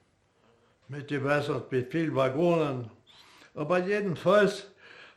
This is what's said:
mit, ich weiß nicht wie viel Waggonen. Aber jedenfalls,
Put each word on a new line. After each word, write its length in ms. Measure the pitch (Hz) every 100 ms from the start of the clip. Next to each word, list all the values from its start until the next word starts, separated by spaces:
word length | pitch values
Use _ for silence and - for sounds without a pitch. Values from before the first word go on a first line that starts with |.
| _ _ _ _ _ _ _ _ -
mit, 240 | 143 131
ich 120 | 143
weiß 260 | 135 147 143
nicht 220 | 135 -
wie 120 | 131
viel 320 | 123 160 156 131
Waggonen. 720 | 131 135 175 170 147 127 113 - _ - - - - -
Aber 240 | 151 180
jedenfalls, 880 | 180 208 202 - 175 208 196 - - _ - - -